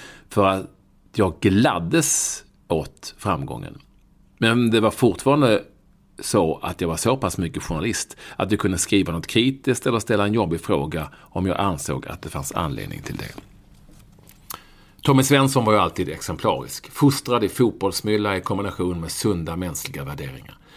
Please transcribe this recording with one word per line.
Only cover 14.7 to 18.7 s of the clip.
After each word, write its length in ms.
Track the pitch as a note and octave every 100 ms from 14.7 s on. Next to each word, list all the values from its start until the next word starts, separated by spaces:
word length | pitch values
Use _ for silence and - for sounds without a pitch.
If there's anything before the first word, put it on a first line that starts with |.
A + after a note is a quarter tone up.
| - - _
Tommy 220 | - C3+
Svensson 420 | C3+ C#3 C3+ C3+ A2+
var 80 |
ju 60 | G#2+
alltid 300 | F2 - F2+
exemplarisk. 840 | D#2+ - E2 A2 D2 B1+ - -
Fostrad 520 | - C#3+ C#3 - A#2+
i 60 | G#2
fotbollsmylla 880 | - A#2+ - G2 F#2 G#2 G#2+ G#2 F#2+
i 40 |
kombination 600 | - G2 G2+